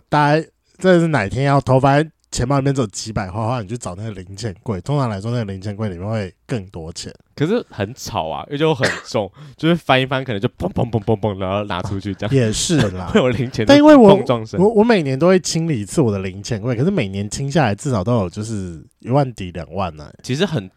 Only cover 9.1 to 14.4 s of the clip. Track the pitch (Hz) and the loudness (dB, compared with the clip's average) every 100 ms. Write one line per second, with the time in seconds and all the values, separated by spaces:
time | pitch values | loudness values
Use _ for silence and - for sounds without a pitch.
9.1 | 117 95 - 147 - 156 170 - 131 131 | -4 -6 -8 -20 -4 0 2 2 2 2
10.1 | 131 135 101 113 - 180 - 120 110 101 | -2 -4 -4 -4 -4 -6 -4 -2 -2 -2
11.1 | 107 107 95 92 98 104 90 - 98 101 | -2 -2 -4 -2 -2 -2 -4 -4 -6 -6
12.1 | 95 101 135 113 104 - 160 107 92 90 | -6 -2 2 2 0 0 0 0 -2 -2
13.1 | 220 127 113 123 117 107 285 294 294 208 | 2 2 0 -2 0 6 8 10 10 10
14.1 | 190 - 120 | 8 4 -2